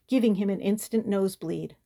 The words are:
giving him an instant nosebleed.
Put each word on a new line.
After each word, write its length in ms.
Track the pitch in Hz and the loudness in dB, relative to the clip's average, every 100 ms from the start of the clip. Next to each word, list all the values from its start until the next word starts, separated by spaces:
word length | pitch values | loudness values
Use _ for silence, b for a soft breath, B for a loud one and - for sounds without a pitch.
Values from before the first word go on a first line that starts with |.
| - | -2
giving 280 | 262 226 | 2 4
him 160 | 196 202 | 2 0
an 100 | 190 | -2
instant 460 | 196 214 - 226 220 | 0 -2 -2 -2 0
nosebleed. 680 | 202 196 190 165 170 156 - | 0 0 -2 -8 -6 -8 -14